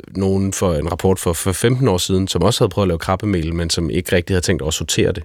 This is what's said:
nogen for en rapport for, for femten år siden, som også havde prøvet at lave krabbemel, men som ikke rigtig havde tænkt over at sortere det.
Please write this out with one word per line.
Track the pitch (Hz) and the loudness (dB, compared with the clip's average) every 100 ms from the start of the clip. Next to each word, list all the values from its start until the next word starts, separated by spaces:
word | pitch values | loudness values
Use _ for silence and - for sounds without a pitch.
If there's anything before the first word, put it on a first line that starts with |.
| - 92 | -8 -2
nogen | 98 98 98 | 0 2 0
for | - 95 | 0 0
en | 78 78 | 0 -2
rapport | 87 95 92 | 0 0 2
for, | 90 | 0
for | 82 95 | -2 -2
femten | 90 117 127 131 | 0 2 2 2
år | 90 | 2
siden, | - 95 95 | 2 0 0
som | 90 | 2
også | 90 113 | 2 2
havde | 113 | 2
prøvet | 104 98 | 2 0
at | |
lave | 82 | 0
krabbemel, | - 92 107 92 80 | -2 -2 0 0 0
men | 82 87 | -2 -2
som | - 80 | -2 -2
ikke | 65 - 92 | -2 0 0
rigtig | 87 | 2
havde | 95 | 0
tænkt | 85 87 | 0 0
over | 73 | -2
at | |
sortere | - 82 - - | -4 -2 0 0
det. | 92 | 0